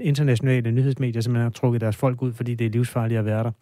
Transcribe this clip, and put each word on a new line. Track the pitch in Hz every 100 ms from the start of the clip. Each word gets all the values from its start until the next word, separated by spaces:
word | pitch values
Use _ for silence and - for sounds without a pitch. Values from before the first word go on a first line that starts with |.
internationale | 190 139 147 117 131 127 117
nyhedsmedier | 120 135 131 127 117
simpelthen | 117 120
har | 117
trukket | - 127 120
deres | 110 104
folk | 139 123
ud, | 127
fordi | 117 120
det | 117 117
er |
livsfarligt | 117 120 123 113 117
at |
være | 107 107
der. | 117 110